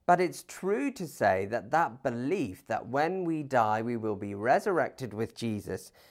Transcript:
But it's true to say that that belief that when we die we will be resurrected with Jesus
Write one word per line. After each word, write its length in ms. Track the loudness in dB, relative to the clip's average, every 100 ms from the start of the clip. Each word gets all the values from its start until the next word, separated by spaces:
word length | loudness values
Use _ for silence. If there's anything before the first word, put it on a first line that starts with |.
| 4
But 140 | 4
it's 240 | 4 -2
true 480 | -14 -8 -2 -2 -2
to 160 | -6 -10
say 380 | 2 4 4 2
that 260 | -4 0
that 320 | 0 0 0
belief 640 | -4 -2 -2 -2 -2 -6 -4
that 200 | -6 -2
when 360 | 0 0 0
we 180 | -2 -2
die 400 | 0 2 4 2
we 140 | 0 -2
will 220 | -2 -2
be 180 | -4 -2
resurrected 800 | 2 4 4 2 0 -2 -8
with 200 | -4 -6
Jesus 600 | -4 -4 -4 -4 -8 -8 _ -20